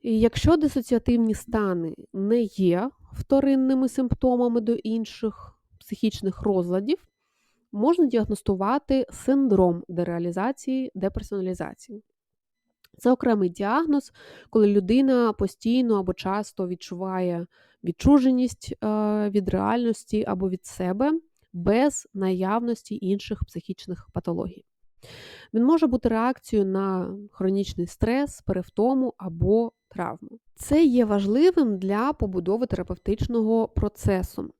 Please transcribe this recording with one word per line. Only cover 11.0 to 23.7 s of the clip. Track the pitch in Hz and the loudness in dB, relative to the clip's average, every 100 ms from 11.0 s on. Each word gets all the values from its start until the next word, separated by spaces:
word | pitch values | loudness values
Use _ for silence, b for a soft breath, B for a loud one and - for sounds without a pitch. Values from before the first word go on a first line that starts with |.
| 190 - - 202 185 180 - - - 214 _ _ _ _ _ _ _ _ _ _ | -6 -6 -8 -6 -6 -6 -10 -12 -20 -20 _ _ _ _ _ _ _ _ _ _
Це | 240 | 0
окремий | 254 254 214 180 | 2 2 2 0
діагноз, | 175 196 262 330 285 - B B B B | -2 -2 0 0 -2 -2 B B B B
коли | 226 208 | 4 4
людина | 202 185 247 269 247 233 | 4 2 2 4 4 2
постійно | 208 196 - 226 247 247 208 | 0 -6 -4 0 2 2 0
або | 185 | -2
часто | 180 190 202 202 - 180 | -6 -4 -4 -6 -8 -8
відчуває | 180 - 175 190 185 180 170 175 b b b | -8 -10 -10 -6 -2 -2 -4 -8 b b b
відчуженість, | 175 - 262 285 254 254 247 - - - | -8 0 4 6 6 2 -2 -6 -14 -6
е, | 214 214 214 214 208 | -4 -2 0 0 0
від | 202 185 | -2 -2
реальності | 185 196 233 233 220 - 214 208 | -2 0 0 0 -4 -4 -4 -2
або | 190 190 | -2 -2
від | 185 - | -4 -10
себе | - 180 196 277 320 _ _ _ | -6 -4 0 0 -2 _ _ _
без | 180 180 220 285 - - | -4 0 4 2 0 -12
наявності | 196 190 185 185 220 240 226 - 214 | -4 -2 0 -2 -2 -2 -6 -8 -6
інших | 185 202 - 208 | -2 -4 -4 -8
психічних | - 175 - | -8 -10 -12